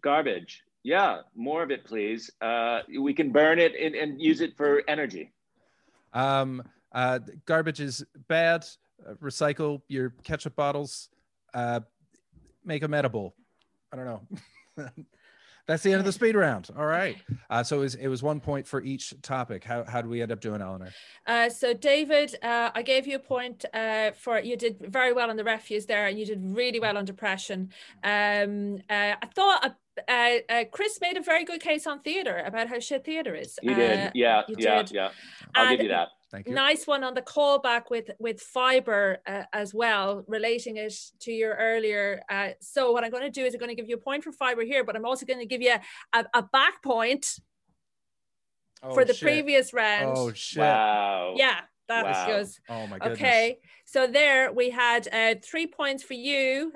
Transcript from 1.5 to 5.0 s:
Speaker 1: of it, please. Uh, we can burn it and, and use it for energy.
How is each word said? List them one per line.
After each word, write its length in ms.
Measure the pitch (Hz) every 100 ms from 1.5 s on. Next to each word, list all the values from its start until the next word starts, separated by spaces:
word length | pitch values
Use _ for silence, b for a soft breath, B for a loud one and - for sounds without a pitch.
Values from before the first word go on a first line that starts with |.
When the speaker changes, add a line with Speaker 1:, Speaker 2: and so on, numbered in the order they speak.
| 156
Speaker 1:
of 80 | 147
it, 140 | 123
please. 460 | - 110 104 113 - -
Uh, 400 | 113 117 117 117 - 131
we 120 | 143
can 200 | 143 143
burn 260 | 143 156 170
it 140 | 165
and, 200 | - 160
and 260 | 131 151 139
use 200 | 156 151
it 160 | 165 -
for 260 | 147 143 -
energy. 460 | 151